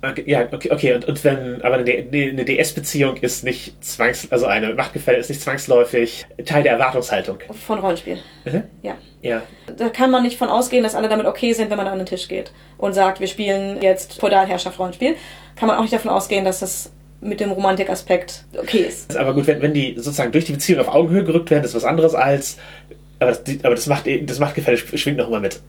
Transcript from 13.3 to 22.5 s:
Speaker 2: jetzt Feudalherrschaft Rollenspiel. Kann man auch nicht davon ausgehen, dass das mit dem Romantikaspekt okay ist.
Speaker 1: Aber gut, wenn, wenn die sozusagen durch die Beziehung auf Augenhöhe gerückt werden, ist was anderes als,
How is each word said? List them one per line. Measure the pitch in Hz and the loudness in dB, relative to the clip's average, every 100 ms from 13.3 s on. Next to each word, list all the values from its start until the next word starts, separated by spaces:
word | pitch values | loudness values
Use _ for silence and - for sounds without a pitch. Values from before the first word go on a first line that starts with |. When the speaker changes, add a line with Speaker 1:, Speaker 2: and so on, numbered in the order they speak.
| - 202 196 196 196 | -4 -2 -2 -2 2
Speaker 2:
jetzt | 190 185 - - | 2 2 -2 -2
Feudalherrschaft | 208 196 190 180 180 180 | 2 4 4 0 -4 -6
Rollenspiel. | 185 175 254 330 - - - | -6 -2 -2 -2 -8 -20 -20
Kann | - 220 | -2 0
man | - | 2
auch | |
nicht | 220 | 2
davon | 220 220 | 0 0
ausgehen, | 190 190 196 | 0 0 0
dass | 190 185 | 0 -2
das | 190 - - - - - | -6 -8 -10 -18 -20 -12
mit | 208 208 | -8 -4
dem | 202 | -4
Romantikaspekt | 185 190 190 190 185 - 180 - - - - | 0 0 2 -2 -4 0 0 0 -16 -14 -10
okay | - 220 | -2 0
ist. | 175 - - - | 0 -4 -8 -2
Speaker 1:
Aber | 135 | 0
gut, | 135 139 | 2 2
wenn, | 143 | 2
wenn | 147 | 2
die | 147 131 117 | 0 -2 -4
sozusagen | 120 143 123 | -6 -2 0
durch | 147 165 | 2 0
die | |
Beziehung | 139 - 160 | -4 2 2
auf | - | 4
Augenhöhe | 143 165 185 | 4 4 2
gerückt | 165 165 165 | 4 0 4
werden, | 147 | 2
ist | 135 117 | 2 0
was | |
anderes | 117 165 160 160 | 0 4 4 4
als, | 131 139 - | 2 2 -2